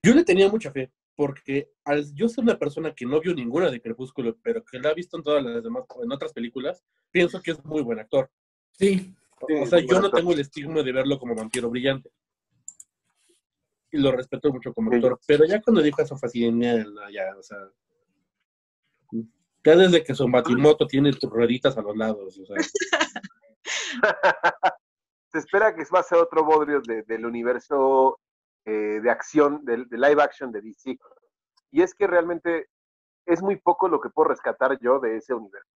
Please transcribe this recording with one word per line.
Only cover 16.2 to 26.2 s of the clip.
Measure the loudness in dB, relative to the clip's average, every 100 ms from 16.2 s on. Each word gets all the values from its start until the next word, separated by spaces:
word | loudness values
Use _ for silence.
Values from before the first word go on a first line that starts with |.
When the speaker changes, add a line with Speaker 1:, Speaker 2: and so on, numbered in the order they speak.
| -8
Speaker 1:
así, | -2 0
"No, | 2 2 0 -2
no, | -14 -14
ya, | -8 -8 -10
o |
sea". | -20 -20 -20 _ _ _ _ _ _ _ _ _ _ _ _ _ _ -12 -12 _ _ _
Ya | 6 8
desde | 8 4
que | 2
su | -2 2
Batimoto | 2 2 4 6 4 2
tiene | 2 0
tus | 0 -4
rueditas | 0 0 2 0 -2
a |
los | -8 -4
lados, | -4 -6 -10 -18
o | -12
sea. | -6
Speaker 3:
<laughs> | -6 -6 -4 -2 -4 -6 -20 _ _ _ -10 -8 -8 -2 -2 2 0 2 -2 0 -4 -4 _ _ _ _ _
Se | -8
espera | -2 2 2
que | 0 -2
va | 0
a |
ser | 2
otro | 2